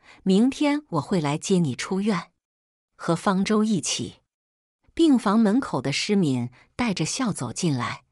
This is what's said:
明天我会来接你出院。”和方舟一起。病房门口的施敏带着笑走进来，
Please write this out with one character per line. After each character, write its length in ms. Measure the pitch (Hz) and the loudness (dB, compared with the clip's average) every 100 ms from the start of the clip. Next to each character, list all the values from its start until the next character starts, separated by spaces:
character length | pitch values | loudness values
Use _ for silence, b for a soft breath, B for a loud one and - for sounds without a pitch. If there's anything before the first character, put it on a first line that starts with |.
| b b | b b
明 260 | 190 190 254 | 2 4 4
天 320 | - 294 294 - | 2 0 0 -4
我 120 | 160 | -6
会 200 | - 190 | -2 -2
来 180 | 147 151 | 0 -4
接 200 | - 185 | 0 2
你 180 | 156 117 | 2 -2
出 240 | - 190 | -4 -2
院。” 320 | 208 180 - _ _ _ _ _ _ _ | -2 -2 -6 _ _ _ _ _ _ _
和 180 | - | -4
方 300 | 165 214 185 | -2 0 0
舟 180 | 196 214 | 2 0
一 180 | 214 196 | 2 0
起。 360 | - - - - _ _ _ _ _ _ _ | -2 -6 -8 -12 _ _ _ _ _ _ _
病 220 | - 330 247 | 2 4 4
房 220 | 208 214 | 4 4
门 220 | 214 233 | 4 2
口 200 | - 147 | 0 -4
的 120 | 131 | -2
施 240 | 139 - 202 | -4 0 2
敏 340 | 160 127 120 b b | 2 0 -4 b b
带 180 | - 240 | -4 -4
着 120 | 180 | -2
笑 280 | 156 - 247 | -4 -2 -4
走 200 | 160 123 | -4 -8
进 200 | - 175 | -4 -2
来， 300 | 131 107 - _ | -2 -4 -10 _